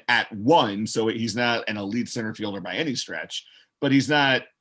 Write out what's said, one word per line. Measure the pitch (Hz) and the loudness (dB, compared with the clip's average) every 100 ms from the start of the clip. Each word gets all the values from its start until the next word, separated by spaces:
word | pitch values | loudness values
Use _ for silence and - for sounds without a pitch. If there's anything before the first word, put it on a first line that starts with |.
| - | 2
at | 117 - | 2 0
one, | 107 113 - 120 101 107 | -2 4 4 4 -2 -4
so | 113 110 | 0 0
he's | 110 113 | 0 -4
not | 107 120 117 - | 0 0 0 -2
an | 107 | -6
elite | 101 120 110 | -4 -4 -4
center | 123 110 | -4 -6
fielder | 107 104 98 | -6 -8 -8
by | 90 98 | -8 -4
any | 160 | -4
stretch, | 117 - 82 85 - - _ _ - | -4 -6 -8 -10 -12 -14 _ _ -4
but | 143 | 2
he's | 135 117 | 2 4
not, | 147 139 127 - - | 4 4 2 0 -4